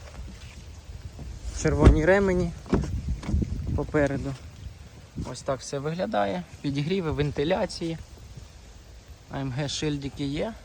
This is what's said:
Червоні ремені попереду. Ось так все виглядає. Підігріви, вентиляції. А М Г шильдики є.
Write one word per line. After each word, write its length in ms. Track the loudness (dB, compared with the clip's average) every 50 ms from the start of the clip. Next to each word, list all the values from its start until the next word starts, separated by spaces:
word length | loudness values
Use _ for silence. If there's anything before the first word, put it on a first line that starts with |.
| -10 -14 -12 -12 -12 -12 -12 -14 -14 -14 -14 -14 -16 -16 -16 -16 -14 -14 -14 -12 -12 -12 -12 -12 -12 -12 -10 -8 -8 -8 -4 0 2
Червоні 420 | 2 6 10 10 10 10 10 8
ремені 460 | 6 6 6 6 4 4 4 2 0 -2 -6 -4 0 0 0 0 0 -2 -4 -2 -2 -4 -4 -2 0 2 2 2 2 -2 -4 -4 -2 -2
попереду. 580 | -2 -2 2 2 2 2 2 2 -2 -4 -4 -6 -8 -10 -16 -16 -14 -14 -14 -14 -16 -18 -18 -18 -18 -18 -14 -10 -8 -8 -8
Ось 120 | -8 -8 -4
так 180 | -2 -2 -2
все 180 | -4 -6 -6 -4
виглядає. 640 | -4 -4 -2 -2 -2 0 0 0 2 2 0 -2 -4 -8 -10 -6
Підігріви, 500 | -4 -2 -2 0 0 0 0 0 0 0
вентиляції. 880 | 0 0 0 0 0 0 2 2 2 2 0 -2 -4 -4 -4 -4 -4 -6 -10 -14 -18 -18 -18 -16 -16 -16 -16 -18 -20 -20 -20 -20 -20 -20 -20 -20 -20 -20 -18 -20 -20 -20 -16 -10
А 80 | -8 -6
М 140 | -4 -4 -2
Г 120 | -2 -2 -2
шильдики 560 | -2 -2 0 0 0 0 -4 -6 -6 -4 -4
є. 280 | -2 -2 -2 -2 -4 -6 -10